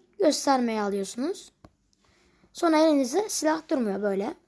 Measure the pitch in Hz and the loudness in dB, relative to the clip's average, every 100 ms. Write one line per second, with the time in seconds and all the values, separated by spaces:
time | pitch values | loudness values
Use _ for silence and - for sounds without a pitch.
0 | _ - 330 - 285 262 240 220 202 196 | _ 0 2 2 2 2 0 -2 -2 -2
1 | 190 240 294 415 - _ - _ _ _ | -6 -6 -6 -8 -14 _ -20 _ _ _
2 | _ _ _ _ _ - 339 311 320 285 | _ _ _ _ _ -2 2 4 4 4
3 | 240 330 427 - 302 320 - 294 214 196 | 2 -2 -2 -2 0 -2 -2 -2 -2 -2
4 | 202 196 214 - | -2 -2 -4 -8